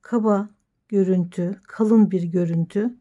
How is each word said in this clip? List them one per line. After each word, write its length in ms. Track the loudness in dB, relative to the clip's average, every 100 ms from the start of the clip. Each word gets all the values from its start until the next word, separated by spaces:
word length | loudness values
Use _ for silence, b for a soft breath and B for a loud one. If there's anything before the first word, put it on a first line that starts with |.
kaba 460 | -2 -2 0 0 -2 _ _ _ _
görüntü, 720 | -2 2 0 -2 -4 -8 -8 _
kalın 420 | -4 2 4 4
bir 120 | 2
görüntü 720 | -2 -2 -2 -2 -2 -4 -4 -8